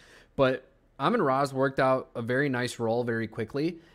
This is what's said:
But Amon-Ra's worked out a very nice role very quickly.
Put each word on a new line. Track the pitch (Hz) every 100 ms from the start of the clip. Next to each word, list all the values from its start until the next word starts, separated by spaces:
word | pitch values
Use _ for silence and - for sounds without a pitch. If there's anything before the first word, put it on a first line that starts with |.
| - - _ -
But | 131 131 - _ _ -
Amon-Ra's | 151 233 143 135 139
worked | 131 135 135
out | 131 131 -
a | 123
very | 113 127 143
nice | 120 123 -
role | 113 120
very | 120 113 113
quickly. | - 110 139 165 175 -